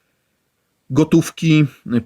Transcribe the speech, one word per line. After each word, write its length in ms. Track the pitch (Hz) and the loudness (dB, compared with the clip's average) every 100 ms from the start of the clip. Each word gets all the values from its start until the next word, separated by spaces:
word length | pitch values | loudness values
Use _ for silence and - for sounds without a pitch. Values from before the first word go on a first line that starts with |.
| _ _ _ _ _ _ _ _ - | _ _ _ _ _ _ _ _ -6
gotówki, 760 | 135 156 165 - - 160 151 143 - - 120 | -2 0 0 0 -4 0 2 0 -4 -6 -6